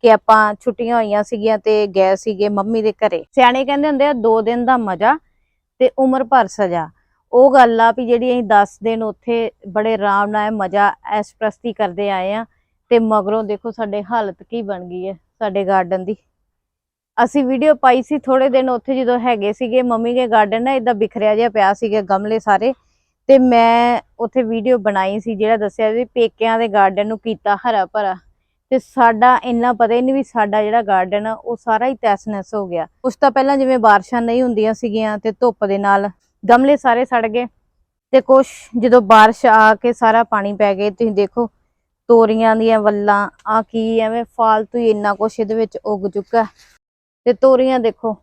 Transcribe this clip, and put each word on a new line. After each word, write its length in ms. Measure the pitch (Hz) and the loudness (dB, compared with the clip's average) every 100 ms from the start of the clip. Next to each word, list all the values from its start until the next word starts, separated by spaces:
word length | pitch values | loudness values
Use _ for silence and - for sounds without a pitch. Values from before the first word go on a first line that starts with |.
ਕਿ 100 | 233 | 4
ਆਪਾਂ 420 | 214 - 220 214 208 | 2 4 2 2 -2
ਛੁੱਟੀਆਂ 340 | - 208 233 240 | -8 -6 -4 -2
ਹੋਈਆਂ 280 | 214 208 | 0 -2
ਸੀਗੀਆਂ 340 | 208 220 214 214 | -4 -4 -2 -2
ਤੇ 300 | 220 214 208 | 0 0 0
ਗਏ 280 | 190 190 190 | 0 2 0
ਸੀਗੇ 340 | - 190 208 | -4 -4 -2
ਮੰਮੀ 320 | 202 202 226 | -2 -4 -2
ਦੇ 100 | 214 | -2
ਘਰੇ। 340 | 208 214 175 - | -2 -4 -4 -4
ਸਿਆਣੇ 340 | - 247 262 262 | 2 2 2 -2
ਕਹਿੰਦੇ 220 | 285 302 | -2 -2
ਹੁੰਦੇ 180 | 277 285 | 0 0
ਆ, 80 | |
"ਦੋ 280 | 262 220 226 | 0 0 0
ਦਿਨ 240 | 220 240 240 | 0 -2 0
ਦਾ 120 | 254 | 0
ਮਜ਼ਾ 420 | 214 180 214 311 _ _ _ _ _ _ | -2 -2 0 0 _ _ _ _ _ _
ਤੇ 120 | 254 - | -2 2
ਉਮਰ 260 | 262 262 | 0 0
ਭਰ 240 | 226 262 196 | 0 0 0
ਸਜ਼ਾ।" 420 | - 196 175 160 _ _ _ _ | -2 -4 -2 -6 _ _ _ _
ਉਹ 200 | 247 269 | 4 6
ਗੱਲ 280 | 262 240 226 | 6 4 4
ਆ 100 | 226 | 0
ਵੀ 140 | 226 233 | 0 -2
ਜਿਹੜੀ 260 | 240 254 | 0 0
ਅਸੀਂ 120 | 247 | -2
ਦਸ 360 | 214 208 202 - | 2 2 2 -4
ਦਿਨ 200 | 220 226 | -6 -4
ਉੱਥੇ 480 | 220 - - 233 226 _ 202 | -6 -8 -6 -4 -4 _ -8
ਬੜੇ 260 | 185 214 | -4 -2
ਆਰਾਮ 360 | 226 202 196 208 | -2 0 0 -2
ਨਾਲ 220 | 214 208 | -4 -4
ਮਜ਼ਾ 440 | 220 190 202 202 - - | -4 -4 0 0 -2 -6
ਐਸ਼ 300 | 214 208 _ | -6 -6 _
ਪ੍ਰਸਤੀ 340 | 220 - 240 | -6 -6 -12
ਕਰਦੇ 360 | 202 208 175 202 | -6 -6 -4 -4
ਆਏ 240 | 190 185 | -4 -4
ਆ, 120 | 214 226 _ _ _ _ | -6 -10 _ _ _ _
ਤੇ 100 | 240 | 0
ਮਗਰੋਂ 440 | 220 214 196 220 | 2 0 0 -4
ਦੇਖੋ 280 | 208 208 233 | -4 -8 -10
ਸਾਡੇ 320 | 220 220 202 | -8 -8 -8
ਹਾਲਤ 400 | 202 233 208 180 | -4 -4 -4 -10
ਕੀ 180 | 190 233 | -12 -10
ਬਣ 220 | 202 190 | -8 -10
ਗਈ 240 | 180 180 185 | -10 -10 -10
ਹੈ 60 | |
ਸਾਡੇ 520 | 190 _ _ 214 190 190 | -12 _ _ -6 -4 0
ਗਾਰਡਨ 400 | 190 180 190 185 | -2 0 -4 -6
ਦੀ। 100 | 214 _ _ _ _ _ _ _ _ _ - | -10 _ _ _ _ _ _ _ _ _ -2
ਅਸੀਂ 200 | 233 294 | -2 0
ਵੀਡੀਓ 320 | 254 262 302 285 | -2 0 2 2
ਪਾਈ 260 | 269 247 | 2 2
ਸੀ 180 | - 294 | 0 -6
ਥੋੜੇ 300 | - 262 262 | -2 0 2
ਦਿਨ 200 | 262 262 | 0 0
ਉੱਥੇ 260 | 247 - 262 | -4 -4 -4
ਜਦੋਂ 240 | 240 247 | -2 -2
ਹੈਗੇ 340 | 240 226 202 | -2 -2 -4
ਸੀਗੇ 280 | 208 247 247 | -4 -2 -2
ਮੰਮੀ 320 | 247 226 233 | 0 -2 -2
ਦੇ 140 | 247 254 | -2 0
ਗਾਰਡਨ, 360 | 220 214 220 | 0 0 -2
ਨਾ 80 | 247 | -2
ਏਦਾਂ 220 | 269 233 | -2 -2
ਬਿਖਰਿਆ 420 | 214 208 - 214 214 | -2 -4 -2 0 0
ਜਿਹਾ 140 | 233 | 0
ਪਿਆ 240 | 214 196 | 0 0
ਸੀਗਾ 280 | 202 226 214 | 0 -2 -4
ਗਮਲੇ 380 | 190 196 208 220 | -2 -4 -2 -4
ਸਾਰੇ, 340 | 214 190 233 262 _ _ _ _ - | 0 0 0 -4 _ _ _ _ 4
ਤੇ 120 | 269 | 4
ਮੈਂ 640 | 254 233 233 233 240 240 _ _ | 6 4 4 4 2 -2 _ _
ਉੱਥੇ 240 | 233 262 | -6 -4
ਵੀਡੀਓ 340 | 226 226 214 247 | -4 -4 -2 0
ਬਣਾਈ 420 | 196 196 190 208 | 0 -2 -2 -4
ਸੀ 160 | 214 208 | -6 -4
ਜਿਹੜਾ 220 | 214 226 | -2 0
ਦੱਸਿਆ 320 | 208 - 220 | -2 -2 -2
ਵੀ 160 | 226 247 | -2 -4
ਪੇਕਿਆਂ 540 | - 226 _ 226 226 | -2 -2 _ -2 -2
ਦੇ 80 | 233 | -2
ਗਾਰਡਨ 400 | 202 196 190 208 | 2 0 0 -6
ਨੂੰ 120 | 220 | -6
ਕੀਤਾ 360 | 226 220 208 202 | -8 -6 -4 -2
ਹਰਾ 300 | 247 220 185 | -2 -2 -2
ਭਰਾ। 300 | 214 202 185 _ _ _ _ _ | -4 -6 -8 _ _ _ _ _
ਤੇ 100 | 262 | -4
ਸਾਡਾ 580 | - - 233 220 247 254 | -4 2 2 4 4 4
ਇੰਨਾ 300 | 254 240 240 | 0 -2 -2
ਪਤਾ 200 | 226 226 | 0 0
ਹੀ 80 | 240 | 0
ਨਹੀਂ 120 | 254 | 0
ਵੀ 100 | 269 | -2
ਸਾਡਾ 400 | - 233 208 214 | -4 -4 -2 0
ਜਿਹੜਾ 180 | 214 233 | 0 -2
ਗਾਰਡਨ 460 | 208 190 185 208 214 | 0 -2 0 -4 -4
ਆ 60 | |
ਉਹ 220 | 220 - 233 | -8 -8 -8
ਸਾਰਾ 320 | - 220 247 | -2 -2 -2
ਹੀ 80 | 262 | -2
ਤਹਿਸ 320 | 226 202 - | -2 -2 -4
ਨਹਿਸ 260 | 202 190 | -10 -8
ਹੋ 140 | 214 190 | -8 -6
ਗਿਆ। 200 | 175 160 _ 254 | -6 -6 _ -8
ਉਸ 100 | - | -2
ਤੋਂ 160 | 277 | -2
ਪਹਿਲਾਂ 260 | 262 269 277 | 0 0 0
ਜਿਵੇਂ 220 | 262 254 | 0 2
ਬਾਰਿਸ਼ਾਂ 420 | 220 202 185 240 | 4 2 2 -4
ਨਹੀਂ 220 | 233 233 | -2 -2
ਹੁੰਦੀਆਂ 300 | 254 220 214 | -2 0 -2
ਸੀਗੀਆਂ 440 | 214 240 214 220 208 | -2 -4 -4 -4 -4
ਤੇ 140 | 220 | -6
ਧੁੱਪ 340 | 196 247 - 202 | -2 -2 -2 -4
ਦੇ 120 | 196 | -2
ਨਾਲ 320 | 202 196 202 - _ _ 202 | 0 0 0 -10 _ _ 2
ਗਮਲੇ 280 | 240 269 285 | 4 4 2
ਸਾਰੇ 280 | 262 233 254 | 2 0 0
ਸੜ 220 | 240 226 | -2 -2
ਗਏ, 180 | 220 247 _ _ _ _ _ _ | -4 -6 _ _ _ _ _ _
ਤੇ 100 | 262 | 0
ਕੁਛ 260 | - 262 269 - - 233 | 4 4 4 -6 -10 -2
ਜਦੋਂ 220 | 233 247 | 4 4
ਬਾਰਿਸ਼ 440 | 196 220 214 233 254 | 6 6 6 4 2
ਆ 300 | 220 220 214 | 6 4 4
ਕੇ 180 | 240 | -2
ਸਾਰਾ 300 | 233 226 226 | 0 2 2
ਪਾਣੀ 300 | 233 214 202 | 0 -2 -4
ਪੈ 220 | 202 208 190 | -2 -2 0
ਗਿਆ, 140 | 208 | -4
ਤੁਸੀਂ 220 | 190 226 | -2 -4
ਦੇਖੋ 360 | 202 202 - 233 _ _ _ _ _ - | -2 -2 -2 -6 _ _ _ _ _ 2
ਤੋਰੀਆਂ 480 | 233 226 220 226 220 | 4 4 2 0 2
ਦੀਆਂ 240 | 226 220 | 2 2
ਵੱਲਾਂ, 500 | 208 208 208 202 202 _ - | 0 0 0 0 -2 _ -4
ਆ 140 | 220 | -2
ਕੀ 380 | 220 226 220 226 | -2 -6 -2 -2
ਐਵੇਂ 240 | 220 226 233 - | -2 -4 -8 -2
ਫਾਲਤੂ 400 | 226 214 214 240 | 2 2 -2 -2
ਹੀ 120 | 233 | 0
ਇੰਨਾ 240 | 214 208 | 0 -2
ਕੁਛ 260 | 202 214 - | -2 -4 -4
ਇਹਦੇ 160 | 208 220 | -4 -2
ਵਿੱਚ 220 | 220 - - | -4 -6 -8
ਉੱਗ 240 | 208 196 | -6 -6
ਚੁੱਕਾ। 360 | 202 190 233 220 _ _ _ _ _ _ _ - | -8 -2 -2 -2 _ _ _ _ _ _ _ -2
ਤੇ 80 | |
ਤੋਰੀਆਂ 460 | 240 262 254 262 262 | 2 2 4 2 0
ਦੇਖੋ 340 | 226 - 226 208 | -2 -4 -8 -8